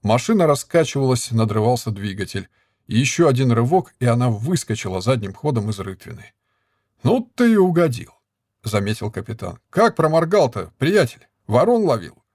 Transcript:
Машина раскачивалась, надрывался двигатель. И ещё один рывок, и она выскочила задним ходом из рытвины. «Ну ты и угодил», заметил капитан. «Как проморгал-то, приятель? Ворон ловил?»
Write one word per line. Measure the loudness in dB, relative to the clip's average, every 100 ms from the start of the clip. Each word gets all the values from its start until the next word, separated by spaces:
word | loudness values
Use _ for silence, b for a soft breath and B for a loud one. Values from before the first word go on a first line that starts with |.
Машина | 2 0 2 2 2
раскачивалась, | 0 0 0 0 0 0 0 0
надрывался | -2 0 0 0 -2 -6
двигатель. | -8 -8 -8 -8 -8 -10 _ _ _ -4
И | -2
ещё | 0 2 2
один | 4 2
рывок, | 2 2 0 -2 _
и | 0
она | 2 0
выскочила | -2 -2 -2 -2 -6 -4 -4
задним | -2 -2 -4
ходом | -6 -4 -2 -4
из | -6
рытвины. | -8 -12 -16 -18 -20 _ _ _ _ _ _ _
«Ну | -2 -2 -4
ты | 0 4
и | 4
угодил», | 4 2 0 -2 -12 _ _ _ _ _
заметил | -4 -2 -2 -4 -6
капитан. | -8 -10 -10 -12 -12 _
«Как | 2 2
проморгал-то, | 2 2 2 2 2 2 -2 -12 _
приятель? | 2 2 0 -4 _ _ 0
Ворон | 2 4 2
ловил?» | 2 -2 -4 _ _